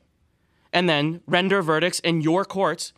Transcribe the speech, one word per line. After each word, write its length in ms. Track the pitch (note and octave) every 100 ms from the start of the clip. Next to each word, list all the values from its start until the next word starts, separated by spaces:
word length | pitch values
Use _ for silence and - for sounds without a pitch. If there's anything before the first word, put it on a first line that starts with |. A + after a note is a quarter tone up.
| _ _ _ _ _ _ -
And 140 | F3 F3+
then, 340 | D3 D3+ E3+ -
"Render 360 | F3 F#3+ G3
verdicts 360 | D#3+ D#3 F3 -
in 200 | E3+ E3
your 240 | D#3 F3
courts." 480 | G3 F#3+ F3 E3 -